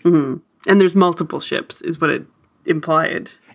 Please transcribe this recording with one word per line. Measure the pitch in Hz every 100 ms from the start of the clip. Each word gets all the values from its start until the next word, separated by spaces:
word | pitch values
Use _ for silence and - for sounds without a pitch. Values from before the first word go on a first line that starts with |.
Mm-hmm. | 175 160 135 131 - _ -
And | 196
there's | 185
multiple | 185 180 170 - -
ships, | - - - -
is | - 165
what | 156
it | 135 - _ _ _
implied | - 160 151 156 160 - - - _